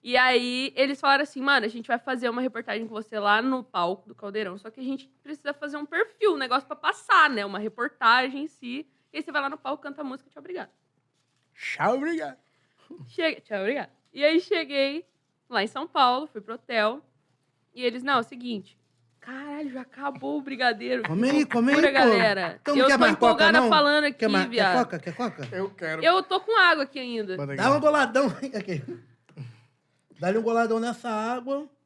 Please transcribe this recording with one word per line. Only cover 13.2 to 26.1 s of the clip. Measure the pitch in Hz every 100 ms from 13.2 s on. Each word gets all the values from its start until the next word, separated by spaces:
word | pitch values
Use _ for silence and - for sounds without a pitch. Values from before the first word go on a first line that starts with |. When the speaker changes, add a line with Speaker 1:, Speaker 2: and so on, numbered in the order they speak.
| 330 -
Speaker 1:
tchau, | _ 208
obrigado. | 196 277 190 _ _
E | -
aí | 294 330
cheguei | 359 381 302 277 277 294 349 _ _ _ _
lá | 233
em | 208
São | 262 330
Paulo, | 320 254 247 302
fui | 220
pro | 202
hotel. | 240 _ 233 214 262 _ _ _ _ _ _ _
E | -
eles, | 247 240
Não, | 254
é | 269
o |
seguinte, | 226 262 247 220 185 _ _ _ _ _
caralho, | - 262 294 285 294
já | 254
acabou | 254 254 285 254 269 294
o |
brigadeiro. | 269 262 247 220 240 254
Speaker 3:
Come | 220 160 247
aí, | 294
come | 294 240 233
aí, | 294
Speaker 1:
Loucura, | 302
Speaker 3:
pô. | 269 262
Speaker 1:
galera. | 208 220 196 175 -
Speaker 3:
Então | - 285
não |
Speaker 1:
Eu | 269
Speaker 3:
quer |
Speaker 1:
tô | 269
Speaker 3:
mais | 240 202
coca, | 233
Speaker 1:
empolgada | 220 220 320
Speaker 3:
não? | 247
Speaker 1:
falando | 302 285 294
Speaker 3:
Quer | 294
Speaker 1:
aqui, | 254 220
Speaker 3:
mais, | 196
quer | 185
Speaker 1:
viado. | 226 196 185
Speaker 3:
coca? | 240 165
Quer | 175
coca? | 165 240 160 135
Speaker 2:
Eu | 185 196
quero. | 196 165 160
Speaker 1:
Eu | 311